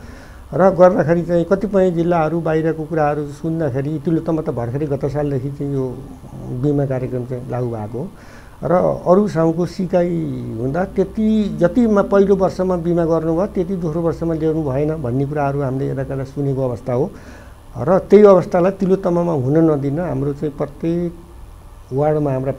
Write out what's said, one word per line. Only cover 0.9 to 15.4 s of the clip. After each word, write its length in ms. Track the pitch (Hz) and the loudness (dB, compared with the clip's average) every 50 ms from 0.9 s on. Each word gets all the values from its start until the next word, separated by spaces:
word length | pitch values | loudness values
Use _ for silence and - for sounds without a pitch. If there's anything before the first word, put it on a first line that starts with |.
| 190 - 165 143 170 175 | 6 4 2 2 2 0
चाहिँ 240 | 165 165 175 170 165 170 | 2 0 0 0 2 2
कतिपय 420 | 196 190 220 190 202 190 185 185 | 0 0 0 0 2 2 2 2
जिल्लाहरू 480 | 170 165 165 175 175 170 156 156 165 170 | 2 0 0 2 2 2 2 0 0 -2
बाहिरको 420 | 160 165 160 160 156 165 156 156 156 | -2 0 0 0 0 0 -2 -4 -4
कुराहरू 400 | 151 160 156 151 147 151 147 147 | -4 -2 0 0 0 0 -2 -4
सुन्दाखेरि, 760 | 143 139 139 - 165 160 165 165 139 117 139 135 147 160 151 135 | -8 -8 -6 -4 -4 -2 -2 -2 -2 -2 -2 -4 -4 -4 -4 -2
तिलोत्तमा 360 | 170 165 156 160 175 160 156 | 0 0 0 0 0 -2 -2
त 80 | 156 165 135 | -2 -4 -4
भर्खरै 320 | 117 117 117 117 139 156 | -4 -4 -4 -4 -4 -4
गत 200 | 143 139 135 147 143 | -2 -4 -2 -4 -4
सालदेखि 400 | 135 147 147 147 143 127 123 143 | -2 -2 -2 -2 -2 -4 -4 -6
चाहिँ 240 | 139 143 143 143 139 | -8 -6 -6 -4 -2
यो 120 | 135 131 127 123 131 131 - - - - - - 131 127 127 127 123 | -2 -2 -4 -6 -8 -12 -16 -18 -18 -18 -16 -16 -14 -10 -8 -6 -2
बिमा 240 | 127 147 143 143 139 | 0 0 2 2 0
कार्यक्रम 400 | 131 131 127 127 117 123 127 120 | 0 -2 -4 -4 -4 -4 -6 -6
चाहिँ 240 | 123 131 123 131 131 | -6 -8 -10 -8 -6
लागू 200 | 123 123 127 120 117 | -6 -4 -4 -4 -4
भएको 240 | 110 107 104 110 | -6 -8 -8 -6
हो 100 | 117 156 196 - - - - - - - - - - 143 | -8 -8 -8 -12 -16 -20 -20 -20 -20 -20 -20 -16 -8 -4
र 100 | 143 170 180 180 156 139 139 | 0 0 2 2 0 -2 0
अरू 260 | - 165 180 196 208 196 139 | 2 4 4 4 4 2 0
ठाउँको 320 | 160 165 165 160 170 175 | 0 0 2 2 0 -2
सिकाइ 440 | 165 - - 185 165 - 180 175 175 170 165 156 147 131 123 120 120 117 110 | -4 -4 -6 -4 0 2 2 2 2 0 -2 -4 -4 -6 -6 -8 -8 -8 -4
हुँदा 220 | 120 135 139 170 180 190 - | -4 -4 -2 -2 -4 -4 -2
त्यति 640 | 202 185 190 - 220 220 214 220 214 208 190 160 | -2 -2 -2 0 0 0 2 2 2 0 0 0
जतिमा 440 | 151 170 170 175 254 240 220 208 202 190 | 2 0 2 4 4 2 4 4 4 2
पहिलो 300 | 190 196 196 196 196 202 | 4 4 4 4 4 4
वर्षमा 380 | 190 190 170 - - 185 185 180 175 160 | 2 2 0 0 0 -2 0 0 0 0
बिमा 200 | 175 170 170 170 | 0 0 2 2
गर्नुभयो 400 | 160 165 160 156 165 165 165 196 202 | 2 2 0 2 0 0 0 0 -2
त्यति 260 | - 202 175 175 196 175 | -2 -4 -4 -2 -4 -4
दोस्रो 200 | 175 160 147 175 | -4 -4 -2 -2
वर्षमा 320 | 165 165 147 - 165 165 165 | -2 -2 -2 -2 -2 -2 -2
ल्याउनु 280 | 156 156 160 156 160 | 0 0 0 0 0
भएन 400 | 156 139 127 139 151 151 156 160 | -2 -2 -2 0 0 -2 -2 -2
भन्ने 240 | 143 120 120 135 139 | -4 -2 -2 -2 -2
कुराहरू 360 | 139 147 151 | -2 -2 -2